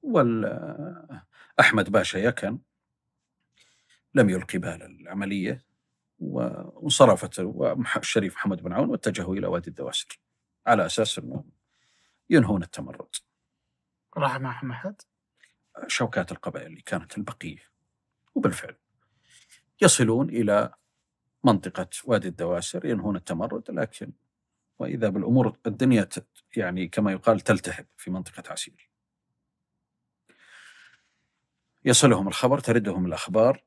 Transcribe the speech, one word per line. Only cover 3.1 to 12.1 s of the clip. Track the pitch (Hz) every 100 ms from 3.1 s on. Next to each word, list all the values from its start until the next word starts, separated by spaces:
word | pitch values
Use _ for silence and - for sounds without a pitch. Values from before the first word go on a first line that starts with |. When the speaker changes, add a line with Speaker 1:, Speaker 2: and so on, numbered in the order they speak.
| _ _ _ _ _ _ _ _ _ _
Speaker 1:
لم | 135 110
يلقي | 92 90 95
بال | 87 82
العملية، | - - - 98 98 101 92 127 _ _ _ _ _ _
وانصرفت، | - - - - - - 156 - 127 95 101 -
ومح-، | 92 - - - - -
الشريف | - - 98 -
محمد | 101 92
بن | 85
عون | 92 160
واتجهوا | - - 92 90 95
إلى | 95
وادي | 87 85
الدواسر | 69 67 - - - _ _ _ _ -
على | 113 82
أساس | - 107 -
أنهم | 60 - - _ _ _ _ _ _